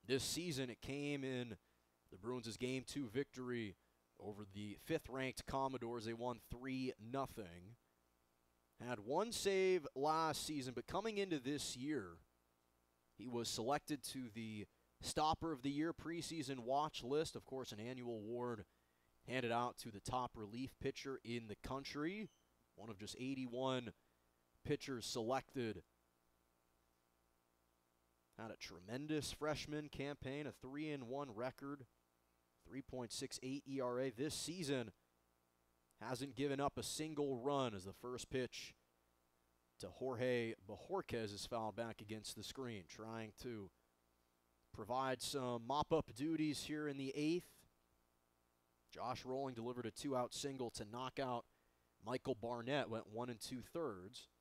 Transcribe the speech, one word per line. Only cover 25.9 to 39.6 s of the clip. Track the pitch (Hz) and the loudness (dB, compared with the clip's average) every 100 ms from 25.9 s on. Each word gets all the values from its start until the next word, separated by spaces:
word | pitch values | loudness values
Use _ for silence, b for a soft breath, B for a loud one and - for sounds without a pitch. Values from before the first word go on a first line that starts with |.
| _ _ _ _ _ _ _ _ _ _ _ _ _ _ _ _ _ _ _ _ _ _ _ _ - | _ _ _ _ _ _ _ _ _ _ _ _ _ _ _ _ _ _ _ _ _ _ _ _ -10
Had | 113 | -10
a | 104 | -8
tremendous | - 90 92 123 151 156 - | -10 -12 -6 -6 0 0 0
freshman | - 151 147 - 151 151 | 0 0 0 0 -4 -4
campaign, | - 139 143 131 139 147 | -4 -4 -2 -4 -2 -4
a | |
three | 101 127 143 156 | -6 -8 -4 -2
and | 143 117 | -2 -2
one | 135 143 | -4 -4
record, | 104 127 - 139 143 123 _ _ _ _ _ _ _ - | -2 -2 -2 -6 -6 -10 _ _ _ _ _ _ _ -10
three | 131 | -8
point | - 131 117 | -6 -4 -4
six | - 135 - | -4 -4 -4
eight | 131 139 139 | -4 -4 -2
E | 135 | 0
R | 123 123 | 2 4
A | 135 | 2
this | 113 147 - | 2 0 0
season. | - 175 147 139 110 - _ _ _ _ _ _ _ _ _ _ | -4 -2 2 2 0 -6 _ _ _ _ _ _ _ _ _ _
Hasn't | 110 127 139 120 | -2 -2 -2 2
given | 143 139 | 2 4
up | 143 - | 4 2
a | |
single | - - 156 151 143 131 | -4 -2 -2 2 2 2
run | 127 143 127 | 4 4 4
as | 101 92 | 2 -6
the | |
first | 95 123 123 - | -8 -6 -6 -2
pitch | 131 123 - - - _ _ _ _ _ _ _ _ | 0 0 -2 -10 -14 _ _ _ _ _ _ _ _